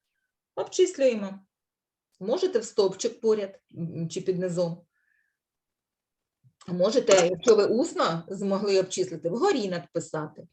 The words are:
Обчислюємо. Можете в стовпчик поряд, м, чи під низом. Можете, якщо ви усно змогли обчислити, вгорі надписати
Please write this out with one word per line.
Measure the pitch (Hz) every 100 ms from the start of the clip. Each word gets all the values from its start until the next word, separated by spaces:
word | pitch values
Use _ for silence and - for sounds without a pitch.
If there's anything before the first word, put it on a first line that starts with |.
| _ _ _ _ _ -
Обчислюємо. | 381 - 359 - 269 220 196 196 _ _ _ _ _ _ _ -
Можете | 185 359 370 226
в | 220
стовпчик | - 190 185 233 -
поряд, | 220 214 196 - _ -
м, | 165 160 165
чи | 190
під | 180 180
низом. | 180 170 175 170 _ _ _ _ _ _ _ _ _ _ _ _ _ _ _ _ _ _ -
Можете, | 180 190 247 - 190 175
якщо | 180 247 202
ви | 196
усно | 220 330 359 226 165 -
змогли | 196 196 190 208 190
обчислити, | 185 - 180 160 170
вгорі | 226 392 294 196
надписати | 175 165 170 - 160 156 - -